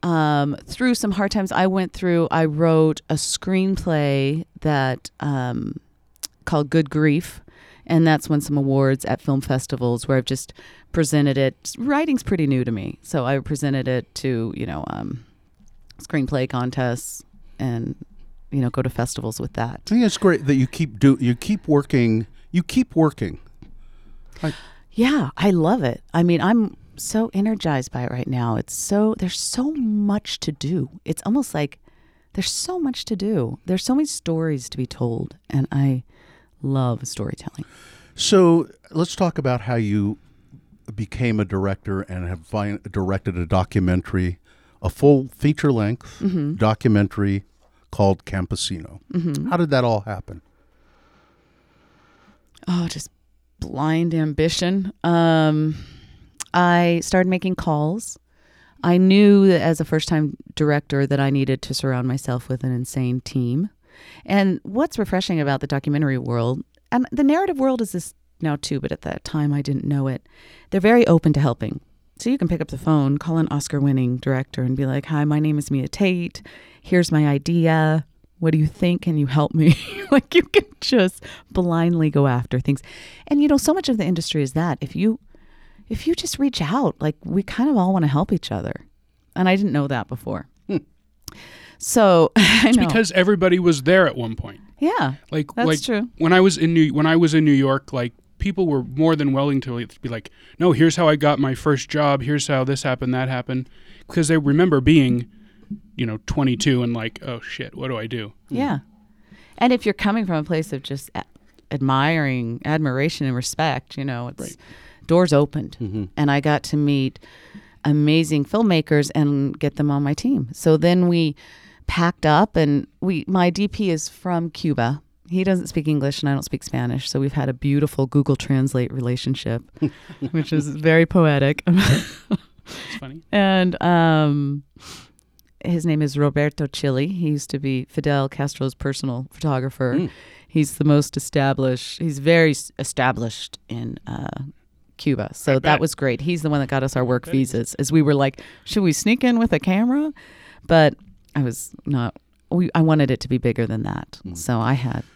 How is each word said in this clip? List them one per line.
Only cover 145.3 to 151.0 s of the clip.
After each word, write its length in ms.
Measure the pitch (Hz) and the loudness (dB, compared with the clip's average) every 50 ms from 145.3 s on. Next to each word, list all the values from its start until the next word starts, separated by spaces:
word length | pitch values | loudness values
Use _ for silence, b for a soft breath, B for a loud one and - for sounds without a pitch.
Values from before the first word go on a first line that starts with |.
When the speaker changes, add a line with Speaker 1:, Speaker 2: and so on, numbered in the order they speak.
| - | -8
Speaker 1:
So 180 | - - - 135 | -8 -2 0 0
Speaker 3:
I 20 | |
Speaker 1:
that 60 | 131 - | 2 4
Speaker 3:
bet. 180 | 151 151 - | 2 2 2
Speaker 1:
was 140 | - 160 - | 2 -2 -2
great. 280 | - 143 135 120 - 139 | -2 -2 -2 -2 -2 -2
He's 200 | 160 180 165 147 | -4 -4 -2 -2
the 80 | 156 | -2
one 80 | 147 143 | 0 0
that 80 | 139 127 | -2 -2
got 140 | 139 135 131 | -2 -2 -2
us 140 | 135 - | -2 -2
our 80 | 135 127 | -2 0
work 200 | 120 127 123 - | 0 0 -2 -2
Speaker 3:
I 20 | |
bet 80 | - - | -2 -2
he 80 | 135 135 | 0 0
is. 100 | 120 - | 0 -2
Speaker 1:
visas, 220 | 117 117 - - | -6 -6 -6 -6
as 180 | - 143 135 156 | -6 -4 2 2
we 80 | 160 151 | 2 4
were 120 | 139 147 | 4 4
like, 260 | 139 139 139 - B B B B B B | 2 2 0 -2 B B B B B B
"Should 180 | - - 220 196 | -4 -2 0 2
we 100 | 175 151 | 2 0
sneak 300 | - - 208 226 254 - | 2 2 2 2 2 2
in 160 | 247 240 226 | 2 2 2
with 140 | 233 226 - | 2 2 0
a 80 | 156 | 0
camera?" 520 | - - 185 196 220 247 254 285 302 311 285 B B B B B B B B B B | 0 0 0 2 2 2 0 0 -2 -2 -6 B B B B B B B B B B
But 280 | - 165 160 156 147 - _ | 4 4 6 6 6 2 _